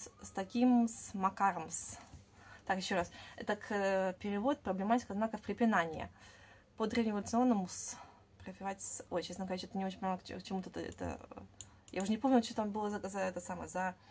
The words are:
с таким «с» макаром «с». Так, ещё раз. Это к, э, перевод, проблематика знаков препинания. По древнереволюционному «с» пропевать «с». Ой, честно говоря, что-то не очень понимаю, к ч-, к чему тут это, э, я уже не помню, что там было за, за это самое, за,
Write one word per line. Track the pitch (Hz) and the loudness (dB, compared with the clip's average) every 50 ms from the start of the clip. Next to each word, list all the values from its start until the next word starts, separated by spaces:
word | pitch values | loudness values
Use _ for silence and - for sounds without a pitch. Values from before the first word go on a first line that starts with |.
| - - - - | -6 -12 -12 -10
с | - - | -10 -8
таким | - 196 190 190 - 240 247 254 247 240 233 | -6 -6 -6 -2 2 4 6 6 6 6 6
«с» | 226 226 - - - - | 4 4 4 2 2 0
макаром | 196 185 196 196 - 196 196 180 170 160 - | 0 0 0 2 2 2 2 2 0 -2 0
«с». | - - - - - - - - - - - - - - - - - - - | 2 2 4 2 2 -2 -6 -14 -18 -20 -20 -20 -20 -20 -20 -20 -20 -6 -2
Так, | - 190 | -2 0
ещё | 190 180 - 202 | 0 0 2 2
раз. | 180 175 - - - - - - | 2 0 0 -6 -12 -16 -12 -12
Это | - - - - | -6 -2 -2 -2
к, | 240 - - | -2 -2 -2
э, | 214 202 196 196 196 190 190 185 185 - | 0 2 2 4 4 4 2 2 0 -2
перевод, | - 202 202 202 214 269 294 - | -2 -2 0 2 2 2 0 0
проблематика | - - - 185 190 208 233 247 - - 196 | 0 -2 -2 0 2 2 2 2 2 -2 -2
знаков | 202 220 220 226 214 | -2 -2 -2 -2 -4
препинания. | - - 202 - 240 226 214 180 165 165 156 - - - - - - - - - - - - - - _ _ | -6 -6 0 2 4 6 6 4 4 2 -2 -6 -8 -8 -12 -16 -20 -20 -20 -20 -20 -20 -20 -20 -20 _ _
По | - 220 | -4 -2
древнереволюционному | 214 220 233 226 220 208 202 202 - 226 233 254 254 233 196 180 175 | 0 2 2 2 2 0 -2 -2 0 2 4 4 4 4 2 0 0
«с» | - - - - - - - - - - - _ - - - | -2 0 0 -2 -2 -4 -10 -18 -20 -20 -20 _ -20 -16 -14
пропевать | 185 190 - 190 196 190 190 | -14 -10 -8 -6 -6 -2 0
«с». | - - - - - - | 2 2 2 0 -2 -4
Ой, | 180 170 165 | -4 -4 -4
честно | - 180 196 190 | -4 -6 -6 -4
говоря, | 185 185 185 | -4 -4 -4
что-то | - - - | -4 -4 -4
не | 190 190 | -4 -2
очень | 190 185 - | -4 -4 -4
понимаю, | 190 190 185 180 | -2 -2 -2 -4
к | - | -6
ч-, | - - 185 | -8 -10 -10
к | 185 | -6
чему | - 190 190 185 | -4 -4 -4 -4
тут | 185 - | -6 -8
это, | 170 - - - - 90 85 69 - - - - | -8 -8 -8 -6 -6 -6 -6 -6 -8 -12 -14 -16
э, | - - - - - - - - - _ - | -16 -16 -16 -18 -20 -20 -20 -20 -20 _ -8
я | - 180 | -4 -2
уже | 196 196 | 0 0
не | 220 | 0
помню, | 220 - 262 262 240 226 | 0 4 4 6 6 4
что | - 233 | 2 -2
там | 226 214 208 | -4 -4 -2
было | 196 214 208 208 | -2 -2 -2 -2
за, | 208 202 - | -2 -4 -4
за | 190 196 196 | -4 -2 -2
это | 190 185 180 185 | -2 -2 0 -2
самое, | - - 185 170 165 165 | -2 -2 -2 -4 -6 -4
за, | - 185 185 185 180 - - - | -2 -2 -2 -2 -4 -6 -14 -20